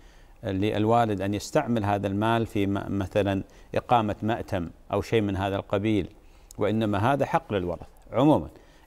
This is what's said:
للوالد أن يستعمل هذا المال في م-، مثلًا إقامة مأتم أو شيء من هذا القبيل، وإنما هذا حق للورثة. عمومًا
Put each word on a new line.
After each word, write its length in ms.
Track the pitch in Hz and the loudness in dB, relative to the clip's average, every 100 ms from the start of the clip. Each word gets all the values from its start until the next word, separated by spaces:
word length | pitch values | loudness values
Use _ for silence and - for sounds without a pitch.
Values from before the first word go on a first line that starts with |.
| - - - - | -20 -20 -20 -12
للوالد 800 | 110 95 104 104 107 117 113 98 | -6 -2 0 0 2 2 2 0
أن 120 | 98 | -2
يستعمل 520 | 104 - 156 120 117 101 | -4 -2 -2 0 0 0
هذا 220 | 101 101 | 0 0
المال 380 | 101 110 117 113 | 0 0 0 0
في 200 | 104 98 | -2 0
م-، 320 | 101 - 98 | -2 -4 -4
مثلًا 440 | 92 104 98 98 - - - - | -2 0 2 0 -4 -14 -8 -6
إقامة 400 | - 120 107 - | 2 2 2 -2
مأتم 480 | 107 113 - 98 82 - - | -2 -4 -4 -6 -6 -10 -4
أو 100 | 101 | -4
شيء 200 | - 113 | 0 0
من 140 | 101 95 | 2 0
هذا 200 | 98 98 | -2 -2
القبيل، 540 | - 104 107 107 85 - - - - - | -2 -2 2 0 -2 -8 -20 -20 -16 -4
وإنما 560 | 104 110 107 101 117 | 0 2 0 2 2
هذا 120 | 139 135 | 2 0
حق 280 | 165 - | -2 -2
للورثة. 320 | 101 87 82 - - - | -2 -2 -6 -10 -20 -6
عمومًا 360 | 104 147 98 73 - - - | 2 4 4 0 -12 -20 -20